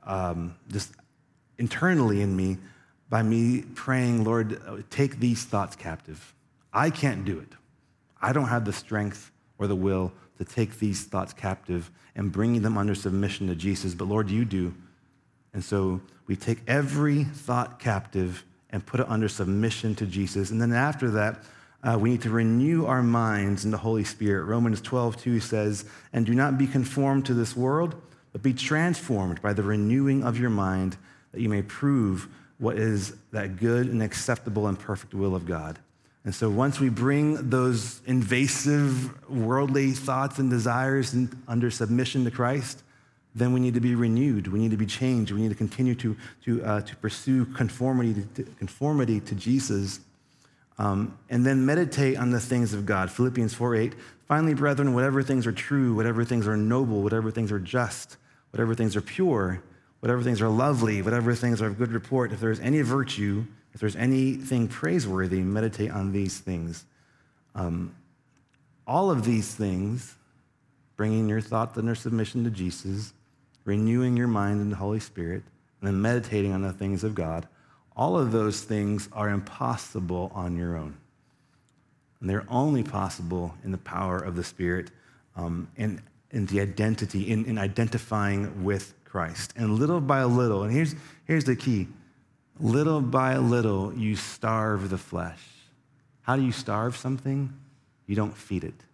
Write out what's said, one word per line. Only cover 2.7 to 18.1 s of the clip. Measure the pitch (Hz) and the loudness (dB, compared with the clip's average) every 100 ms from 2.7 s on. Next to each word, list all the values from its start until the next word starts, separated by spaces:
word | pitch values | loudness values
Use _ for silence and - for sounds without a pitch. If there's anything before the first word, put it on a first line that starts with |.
| - _ _ _ | -20 _ _ _
by | 113 | 0
me | 110 113 117 123 - | 2 4 4 2 -2
praying, | - - 131 123 117 | -12 -2 0 2 2
"Lord, | 110 117 110 - - | 2 2 0 -4 -10
uh, | 104 110 | -14 -12
take | - 143 - | -2 0 2
these | 123 117 | 0 0
thoughts | - 104 95 - | -2 -2 -4 -6
captive." | 85 80 - 76 - _ _ _ _ | -10 -10 -12 -18 -18 _ _ _ _
I | 101 151 | 0 0
can't | - 143 98 | 2 -2 0
do | 98 - | -4 -6
it. | - - _ _ _ _ _ _ | -8 -20 _ _ _ _ _ _
I | 98 | 0
don't | 135 131 | 0 2
have | 120 | 0
the | 107 | 0
strength | 95 - 107 104 101 - _ _ _ | -6 -4 -2 -2 -6 -18 _ _ _
or | 101 | -2
the | 98 | 0
will | 95 92 92 - - _ | 0 0 -2 -6 -20 _
to | |
take | 95 - 107 - | -10 -2 -2 0
these | 107 95 | -2 -2
thoughts | - 98 92 | -4 -6 -6
captive | - 98 92 - 90 85 - - - | -4 -4 -4 -4 -4 -4 -16 -16 -4
and | 101 | -4
bringing | 87 113 120 | 0 2 2
them | 107 110 | 2 0
under | 101 | 0
submission | 98 101 95 101 - 95 | 0 0 0 -2 -2 -4
to | |
Jesus, | 87 90 95 95 | -2 -2 -2 -4
but | 87 92 | -4 -2
Lord, | 104 104 | 0 0
you | 104 | 0
do. | 120 95 90 - - _ _ _ _ _ _ | 0 0 -2 -6 -18 _ _ _ _ _ _
And | 101 | -10
so | 87 101 95 92 - - - | -4 0 0 -2 -6 -20 -6
we | |
take | 98 - 117 - | -6 -2 -4 0
every | 135 139 143 147 147 | 0 0 0 2 2
thought | 143 - - 123 123 - | 0 -4 -4 -2 -2 -4
captive | 123 98 - | -2 -2 -2